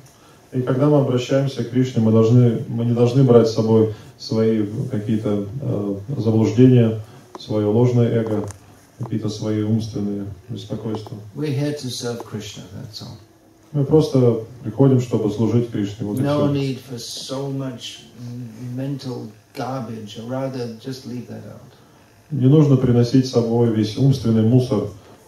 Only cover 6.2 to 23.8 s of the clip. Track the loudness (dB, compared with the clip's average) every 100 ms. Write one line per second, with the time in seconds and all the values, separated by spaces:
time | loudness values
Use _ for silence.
6.2 | 0 2 2 6 6 6 4 0 -8 -20
7.2 | -20 -20 -6 -2 0 2 2 2 2 0
8.2 | -2 -4 -6 -12 -20 -20 _ -14 -8 -6
9.2 | -6 -6 -4 -2 0 -2 -2 -6 -6 -6
10.2 | -10 -14 -14 -14 -10 -10 -8 -10 -10 -16
11.2 | -16 -10 -6 -4 -4 -6 -10 -10 -8 -10
12.2 | -10 -12 -12 -16 -16 -16 -16 -16 -18 -18
13.2 | -20 _ _ _ _ -4 2 2 2 2
14.2 | 2 2 -6 -14 -12 2 4 4 2 -2
15.2 | -2 -2 0 0 -2 -4 -6 -6 -8 -4
16.2 | -2 0 0 0 -4 -6 -12 -14 -12 -12
17.2 | -10 -8 -6 -6 -8 -10 -14 -16 -20 -18
18.2 | -14 -12 -14 -14 -12 -8 -8 -8 -8 -10
19.2 | -12 -18 _ -10 -8 -6 -8 -10 -12 -14
20.2 | -8 -6 -6 -6 -10 -10 -12 -12 -12 -12
21.2 | -12 -14 -16 -20 -20 -20 _ _ _ _
22.2 | _ 2 6 6 6 4 4 2 4 2
23.2 | 2 0 0 2 2 2